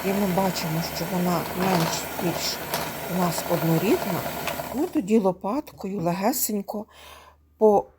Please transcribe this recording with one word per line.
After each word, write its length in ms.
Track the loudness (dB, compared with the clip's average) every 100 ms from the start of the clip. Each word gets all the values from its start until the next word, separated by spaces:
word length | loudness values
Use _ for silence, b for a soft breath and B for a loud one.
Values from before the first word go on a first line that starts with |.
і 40 | 0
ми 180 | 0 2 2
бачимо, 460 | 0 0 -2 -2 -4 -6
що 80 | -2
вона 280 | 0 2 0 -2 -2
менш-більш 960 | 2 2 2 -2 -6 -2 -2 -2 -4 -4 -6 -6 -6 -8 -4
у 40 | 0
нас 260 | 0 0 -2
однорідна, 680 | 0 4 4 4 2 2 -2 -4 -6 -6 -6 -6
ми 120 | -4 -2
тоді 320 | -2 2 4
лопаткою 840 | 4 0 -4 -4 -6 -10 -8 -2
легесенько 840 | -2 0 0 0 -2 -4 -4 -10 -10 B B B B B _ _
по 280 | 6 6 2